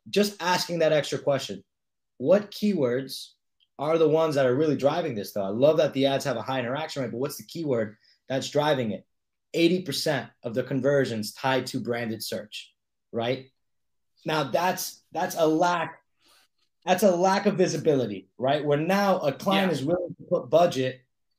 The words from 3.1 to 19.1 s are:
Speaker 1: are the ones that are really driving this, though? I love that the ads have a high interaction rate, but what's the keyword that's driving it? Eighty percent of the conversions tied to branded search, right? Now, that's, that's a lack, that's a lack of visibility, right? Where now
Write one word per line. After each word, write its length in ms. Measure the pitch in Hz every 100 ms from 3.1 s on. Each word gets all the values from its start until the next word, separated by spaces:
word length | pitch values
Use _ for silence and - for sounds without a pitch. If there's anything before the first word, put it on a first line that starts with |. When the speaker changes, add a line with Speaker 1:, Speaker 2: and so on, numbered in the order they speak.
| - - _ _ _ _ -
Speaker 1:
are 200 | 143 165
the 120 | 160
ones 260 | 160 160 143
that 100 | 131
are 100 | 127
really 200 | 156 127
driving 400 | 135 165 165 110
this, 160 | 98
though? 120 | 104
I 60 | 98
love 280 | 107 139 156
that 160 | 143
the 140 | 135 135
ads 180 | 135 143
have 100 | 117
a 60 |
high 180 | 107 131
interaction 420 | 120 139 160 143
rate, 80 | 127
but 80 | 113
what's 180 | 143 -
the 80 | -
keyword 500 | 170 156 117 107 - _ _ -
that's 220 | 131 -
driving 420 | 147 151 139 113
it? 140 | 92 _ _ _ _ _
Eighty 280 | 160 170 185
percent 460 | 180 135 160 139 - _
of 100 | 123
the 100 | 113
conversions 680 | 123 135 131 143 120 110 107
tied 320 | - 135 131 127
to 120 | 131
branded 420 | 107 120 117 110
search, 520 | - 104 104 - - _ _ _ _
right? 340 | 110 117 131 - _ _ _ _ _ _ _ 160
Now, 180 | 156
that's, 580 | 135 156 180 185 - - _
that's 240 | 151 180 180
a 100 | 156
lack, 520 | 156 175 175 160 - _ _ _ _ _ _ _ _ 170
that's 180 | 185
a 120 | 208 175
lack 300 | 185 196 202
of 100 | 156
visibility, 760 | 175 160 160 139 113 95 - -
right? 280 | 127 147 147
Where 120 | 143
now 420 | 165 196 196